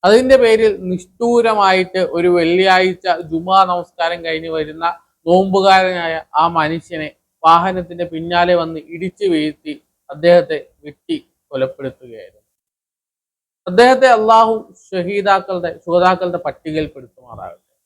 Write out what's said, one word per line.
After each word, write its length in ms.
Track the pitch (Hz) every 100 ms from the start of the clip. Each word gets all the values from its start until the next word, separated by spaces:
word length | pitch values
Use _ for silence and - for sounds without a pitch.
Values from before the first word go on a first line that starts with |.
അതിന്റെ 320 | 185 220 254 262
പേരിൽ 400 | 233 220 220 190
നിഷ്ഠൂരമായിട്ട് 1160 | 185 180 - _ 233 240 226 214 196 190 185 190
ഒരു 300 | 180 170 175
വെള്ളിയാഴ്ച 800 | 175 165 175 190 185 185 180 185 165
ജുമാ 440 | 170 160 175 190
നമസ്കാരം 600 | 185 180 175 _ 165 175
കഴിഞ്ഞ് 240 | 165 160 165
വരുന്ന 380 | 160 151 156 170 - _ _ 160
നോമ്പുകാരനായ 960 | 180 190 190 196 190 185 180 165 160 - 151
ആ 120 | 165
മനുഷ്യനെ 680 | 170 151 165 - 165 151 _ _ _
വാഹനത്തിന്റെ 600 | 160 165 185 185 175 175
പിന്നാലെ 500 | 175 165 170 175 175
വന്ന് 260 | 175 160 160
ഇടിച്ചു 440 | - 170 185 _
വീഴ്ത്തി 580 | 202 160 151 147 156 147 _ _ _
അദ്ദേഹത്തെ 560 | 147 170 175 170 156 - _
വെട്ടി 420 | 147 143 _ 160 _ _ _
കൊലപ്പെടുത്തുകയായിരുന്നു. 920 | 135 131 131 135 - 127 113 92 _ _ _ _ _ _ _ _ _ _ _ _ _ -
അദ്ദേഹത്തെ 400 | 180 247 262 262
അള്ളാഹു 680 | 226 214 226 226 220 - _ _
ഷഹീദാക്കളുടെ, 880 | 190 175 202 196 190 190 185 170 - -
ശുഹദാക്കളുടെ 520 | 175 180 180 180 170
പട്ടികയിൽ 480 | 160 - 160 156 151
പെടുത്തുമാറാകട്ടെ. 880 | 139 123 _ 123 110 92 85 _ _